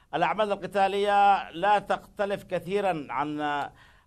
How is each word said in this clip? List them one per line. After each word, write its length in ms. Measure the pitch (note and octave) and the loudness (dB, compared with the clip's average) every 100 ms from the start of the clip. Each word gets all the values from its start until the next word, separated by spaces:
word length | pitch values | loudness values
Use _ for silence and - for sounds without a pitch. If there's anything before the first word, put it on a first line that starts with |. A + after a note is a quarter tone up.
| _ | _
الأعمال 380 | D3+ E3+ G#3 G#3+ | 0 0 0 -2
القتالية 1000 | G3 F#3+ G3 F#3+ G3+ G#3 G3+ G3+ F#3+ G#2 | -2 -4 0 2 2 2 4 6 4 0
لا 280 | D#3 G3 G#3 | -2 2 2
تختلف 680 | G3+ F#3+ - - G3+ G3 | 2 -4 -4 -6 -4 -4
كثيرا 600 | - F3 E3 G3 G3 D#3+ B2 | -4 -6 -2 -2 0 -2 -4
عن، 300 | A#2+ D3 D3+ D3 C#3+ C3 - - _ | -4 -4 -4 -4 -4 -6 -10 -20 _